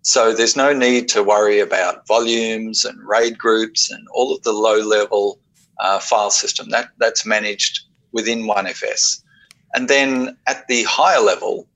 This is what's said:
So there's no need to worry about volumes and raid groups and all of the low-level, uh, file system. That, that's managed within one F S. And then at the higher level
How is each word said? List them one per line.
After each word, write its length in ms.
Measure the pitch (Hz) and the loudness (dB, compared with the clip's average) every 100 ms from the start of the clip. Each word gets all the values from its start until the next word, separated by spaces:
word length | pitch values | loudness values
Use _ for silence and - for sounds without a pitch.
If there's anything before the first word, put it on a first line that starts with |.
So 320 | - 131 113 | 0 2 2
there's 220 | 110 113 143 | 2 0 2
no 160 | 139 | 2
need 340 | 139 123 123 120 | 2 2 2 0
to 140 | 107 | 0
worry 380 | 101 104 107 104 | 2 4 4 2
about 460 | 98 95 90 - - | 0 0 -2 -4 0
volumes 760 | 113 117 117 113 110 110 110 | 0 2 -2 -2 -6 -4 -4
and 180 | - - 110 | -6 -8 -2
raid 300 | 110 120 110 | 0 0 0
groups 520 | 113 110 113 - - | 0 2 0 -4 -4
and 160 | - - | -6 -8
all 220 | 120 131 | -2 -2
of 80 | 156 | -2
the 100 | 117 | -2
low-level, 880 | 107 110 107 107 107 104 104 101 - _ _ _ - | 0 2 2 2 0 2 0 -2 -4 _ _ _ -6
uh, 200 | 92 98 | -2 -2
file 320 | - 113 104 | 0 0 2
system. 380 | - 101 - 113 | -2 -2 -8 -4
That, 220 | 113 120 _ | -4 -4 _
that's 260 | 113 - | -2 -2
managed 560 | 110 107 107 101 - - _ _ _ | -2 -2 -2 -4 -4 -6 _ _ _
within 340 | 117 110 117 110 | -4 -2 -4 -2
one 200 | 104 92 | -2 -2
F 160 | 85 | -6
S. 380 | 104 - - - _ _ _ _ _ | -6 -2 -2 -4 _ _ _ _ _
And 160 | 123 127 | -6 2
then 480 | 139 135 131 127 - - | 2 2 0 -4 -6 -6
at 180 | 135 - | -6 -2
the 160 | 123 | -2
higher 380 | 104 - 165 156 | 0 2 4 6
level 480 | 104 90 - - - | 4 2 -4 -6 -10